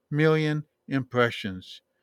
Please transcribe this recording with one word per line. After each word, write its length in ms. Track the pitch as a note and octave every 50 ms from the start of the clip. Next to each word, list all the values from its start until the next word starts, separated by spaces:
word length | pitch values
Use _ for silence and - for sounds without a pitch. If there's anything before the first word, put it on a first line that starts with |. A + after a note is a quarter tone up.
| _ _
million 540 | D3 D3 D#3 D#3 D#3 D#3 D#3 D3+ D3+ D3+ D3 - _ _ _ -
impressions. 960 | C#3 C3+ C3 C3 B2 B2 A#2+ A#2 - - - G2+ F#2+ F#2 - - - - _ _ _ _